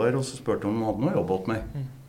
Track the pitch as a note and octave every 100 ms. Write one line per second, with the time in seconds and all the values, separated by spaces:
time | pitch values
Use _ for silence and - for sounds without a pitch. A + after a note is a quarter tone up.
0 | A#2 C3+ B2+ - - G2 G#2 A2+ A2 G2+
1 | D3+ E3+ F2 F#2+ - A2 - C#3+ C3 -